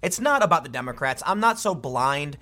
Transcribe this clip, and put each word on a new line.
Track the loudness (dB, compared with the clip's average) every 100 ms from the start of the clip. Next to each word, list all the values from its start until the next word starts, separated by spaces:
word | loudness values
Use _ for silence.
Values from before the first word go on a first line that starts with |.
it's | -2 -2
not | 2 4
about | 4 2
the | 0
Democrats. | -8 -8 -4 -2 -2 -2
I'm | 2
not | 2 2
so | -2
blind | -2 -4 0 2 0 -4 -10